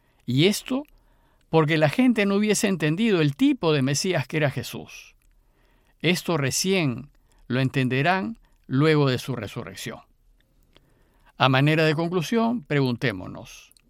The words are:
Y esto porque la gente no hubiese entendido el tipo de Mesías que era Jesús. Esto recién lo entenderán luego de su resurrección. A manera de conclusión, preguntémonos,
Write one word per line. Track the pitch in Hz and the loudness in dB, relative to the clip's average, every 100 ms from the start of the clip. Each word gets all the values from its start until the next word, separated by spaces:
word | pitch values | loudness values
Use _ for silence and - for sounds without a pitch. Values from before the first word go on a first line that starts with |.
| _ _ - | _ _ -2
Y | 127 180 | 2 2
esto | 208 - 254 302 _ _ _ _ _ _ | 2 -4 -6 -6 _ _ _ _ _ _
porque | 160 151 160 | 2 2 2
la | 151 | 2
gente | - 254 226 202 | 4 2 2 2
no | 196 | 2
hubiese | 214 196 202 | 0 0 0
entendido | 180 151 165 233 180 | 0 0 0 2 2
el | 151 - | 2 2
tipo | 277 277 165 | 0 2 0
de | 143 | 2
Mesías | 131 143 190 170 - | 0 0 -2 -2 -4
que | 156 | -2
era | 143 | -2
Jesús. | 120 - 113 76 - - _ _ _ _ _ _ _ _ _ | -2 -8 -12 -14 -20 -20 _ _ _ _ _ _ _ _ _
Esto | 156 180 - 160 | 0 0 0 -2
recién | 135 - 185 190 147 117 135 _ _ _ - | -2 -2 0 0 0 -4 -10 _ _ _ -6
lo | 120 | -2
entenderán | 131 131 127 131 160 190 208 226 _ _ - | 0 0 0 0 0 0 -4 -10 _ _ -4
luego | 131 156 151 139 | 2 4 4 2
de | 123 | 0
su | - 120 | -4 -8
resurrección. | 107 - 101 95 110 - - _ _ _ _ _ _ _ _ _ _ _ _ - | -8 -10 -14 -12 -12 -14 -18 _ _ _ _ _ _ _ _ _ _ _ _ 0
A | 131 | 2
manera | 131 147 160 | 4 4 4
de | 156 156 | 2 0
conclusión, | 170 180 151 233 233 240 | -2 -4 -2 0 0 -4
preguntémonos, | - 147 131 120 127 95 98 85 - - - _ | -2 0 0 -2 -4 -4 -10 -14 -18 -20 -20 _